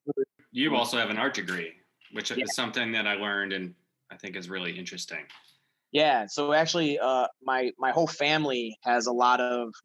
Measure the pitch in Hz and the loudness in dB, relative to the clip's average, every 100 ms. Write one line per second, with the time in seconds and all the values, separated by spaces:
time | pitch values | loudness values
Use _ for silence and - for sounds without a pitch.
0 | 147 139 135 _ _ 127 156 131 117 123 | -2 -4 -4 _ _ -2 0 2 0 0
1 | 107 107 135 110 87 90 82 - _ _ | 0 0 -2 -2 -4 -4 -6 -12 _ _
2 | - 107 104 123 131 - 117 123 117 113 | -12 -8 -6 -4 -4 -4 -4 -4 -2 0
3 | 104 101 104 101 98 95 90 - _ _ | 0 0 0 -2 -2 -4 -6 -12 _ _
4 | _ 95 101 92 87 92 87 90 87 92 | _ -16 -12 -10 -8 -6 -6 -8 -10 -12
5 | - 80 - - - _ _ _ _ 147 | -12 -12 -14 -20 -20 _ _ _ _ 2
6 | 151 127 104 - 147 151 165 170 151 143 | 4 4 0 -2 2 4 4 2 0 2
7 | 123 127 123 - 131 131 123 - 131 127 | 2 2 0 -2 -2 0 0 -2 0 2
8 | 165 - 143 156 147 127 113 110 120 120 | 0 0 0 2 2 -2 -4 -4 2 2
9 | 117 120 123 123 123 123 117 - | 2 4 4 4 2 -2 -4 -10